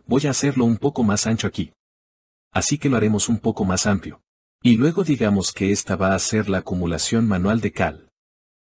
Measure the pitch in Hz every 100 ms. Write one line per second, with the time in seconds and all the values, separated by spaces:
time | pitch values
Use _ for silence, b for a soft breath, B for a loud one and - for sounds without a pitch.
0 | B 131 147 127 143 127 117 113 139 135
1 | 107 104 110 113 101 - 85 _ _ _
2 | _ _ _ _ _ - - 151 143 120
3 | 107 104 - 113 113 107 95 92 107 95
4 | - - _ _ _ _ 120 110 147 165
5 | 160 135 107 101 90 - 98 101 - 92
6 | 95 95 - 107 101 95 - 90 87 80
7 | - 117 113 95 95 113 104 - 85 -
8 | - _ _ _ _ _ _